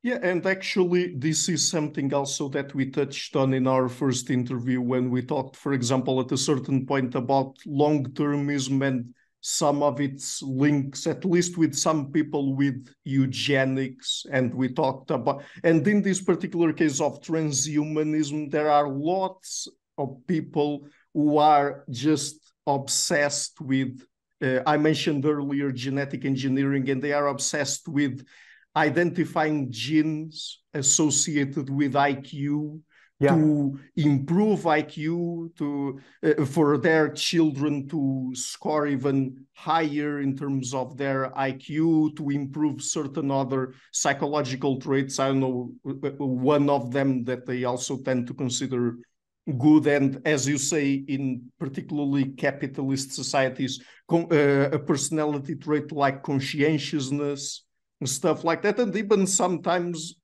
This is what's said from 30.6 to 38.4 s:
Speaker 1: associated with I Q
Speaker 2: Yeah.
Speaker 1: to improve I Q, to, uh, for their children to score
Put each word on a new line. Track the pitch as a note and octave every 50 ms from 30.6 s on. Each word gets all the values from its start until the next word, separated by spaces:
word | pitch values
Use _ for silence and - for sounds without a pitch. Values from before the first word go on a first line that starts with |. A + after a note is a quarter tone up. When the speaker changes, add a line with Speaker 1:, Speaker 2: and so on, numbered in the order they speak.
| _ _ -
Speaker 1:
associated | D3+ C3+ - - - D#3+ D3 - - - - D3+ C#3+ C#3 C3+ C#3 D#3 C3+ C3+
with | C3+ C#3 D3 C3+ B2
I | C#3+ C#3+ C#3+ C#3
Q | C3+ C#3 - - C#3+ C#3 C#3+ D3 D3+ D3+ D3 D3+ D#3 _ _ _ _ _ _ _ _
Speaker 2:
Yeah. | C#3 C#3 E3
Speaker 1:
to | D#3+ D3+ D#3 D3+ D3 C#3+ C#3 C#3 C#3 - - _
improve | F3 D3 D3+ C#3+ C3+ C#3 C#3+ E3+ F#3 G#3+ G#3+ G3+ D3+ D#3
I | E3 D3+ D3+
Q, | D3 - - D#3+ D3+ D#3+ E3+ F3 F3 E3+ E3+ E3 E3 E3 - -
to, | D3+ D3 C#3+ C#3+ C#3 C#3 C3 C#3 - - _ _
uh, | - D#3+ D3+ D#3 D3
for | C3 - E3+ D3+ C#3+ D3 C3+
their | A2+ E3+ D#3+ D#3+ D3+ C#3+
children | - - - - F3 E3 D#3+ D#3 C3+ C#3 C#3+ D3+ D3 C#3+ C#3 C#3
to | E3+ D#3 C#3 C3+ C3+ C3 C3 B2+ B2+
score | B2+